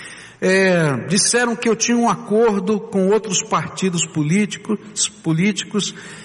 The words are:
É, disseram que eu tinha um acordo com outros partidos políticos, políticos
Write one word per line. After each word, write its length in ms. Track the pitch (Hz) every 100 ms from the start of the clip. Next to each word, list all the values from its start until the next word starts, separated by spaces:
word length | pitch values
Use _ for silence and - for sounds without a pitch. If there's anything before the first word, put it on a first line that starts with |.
| - - - -
É, 640 | 185 190 190 180 156 127 127
disseram 460 | 185 - 240 240
que 140 | 233 233
eu 80 | 220
tinha 220 | - 240
um 120 | 233
acordo 680 | 233 - 208 233 202 190 214
com 300 | - 196 190
outros 320 | 214 208 175
partidos 640 | - 180 165 - 190 175 165
políticos, 1040 | 160 151 185 214 - - 214 - - -
políticos 840 | - 160 160 202 202 - 208 - - - -